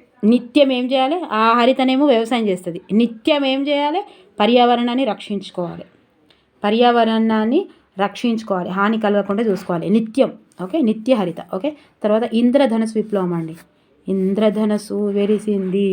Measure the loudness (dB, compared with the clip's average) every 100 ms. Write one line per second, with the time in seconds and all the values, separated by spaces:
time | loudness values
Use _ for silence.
0 | _ _ 2 2 2 2 2 0 0 0
1 | 0 -2 -2 0 2 4 2 2 2 2
2 | 4 2 2 -2 -2 -2 -6 -12 -2 0
3 | 0 0 -2 0 0 -2 -2 0 0 -2
4 | -6 -14 _ 0 4 4 4 2 0 -2
5 | -2 -4 -6 -8 -8 -8 -8 -10 -18 _
6 | _ _ _ _ _ _ 0 2 4 4
7 | 2 2 2 0 0 0 -2 _ _ -6
8 | -6 -2 -4 -2 -4 -4 -4 -2 0 0
9 | 0 0 0 -2 -2 -2 -4 -4 0 0
10 | 0 0 0 -2 _ -12 -6 -2 0 0
11 | 0 0 -2 -6 -10 -8 -8 -10 _ _
12 | -2 0 0 0 2 2 2 0 -2 -4
13 | -2 -2 -2 -4 -6 -12 -20 _ _ _
14 | -6 -2 -2 0 0 0 -2 -2 -6 -6
15 | -4 -2 0 -2 -2 -4 -2 -2 0